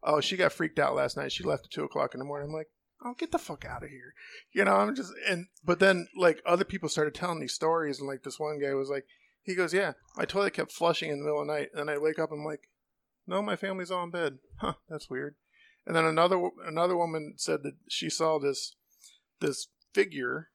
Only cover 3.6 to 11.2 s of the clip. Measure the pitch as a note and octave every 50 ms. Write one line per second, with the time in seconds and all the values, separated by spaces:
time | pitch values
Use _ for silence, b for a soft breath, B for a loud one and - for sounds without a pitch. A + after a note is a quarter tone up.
3.6 | - C3+ B2 B2 - D3 C#3 C3 - - - B B B B B B B _ -
4.6 | G3 G3 G3 G3 G3+ G#3 B3 B3+ B3 F3+ - - - G#3 F#3+ E3+ F3 _ _ -
5.6 | _ D3+ F3 E3 F#3+ G3 F#3+ F3+ E3+ - _ - C3+ E3+ D#3+ D#3 - - F3 F3+
6.6 | G3 - - F#3+ - D3+ - - D3+ D3+ D3 - - F3+ E3+ D#3+ C#3+ B2 - -
7.6 | - D#3+ E3 E3 D#3+ D3 C#3 B2+ C#3 C#3 C#3 C3 _ C#3 B2+ - D3+ D3+ D#3 D3
8.6 | C#3+ C#3 C#3 C3+ C3+ C3+ C#3+ C#3 C3+ b b b b b b b _ - F#3 F3+
9.6 | F#3 E3 D#3+ F#3 G3+ E3+ D3+ _ _ _ _ - - - - G3 G3+ G3 - -
10.6 | - - - - E3 E3+ D#3+ - - D#3 D3 C#3+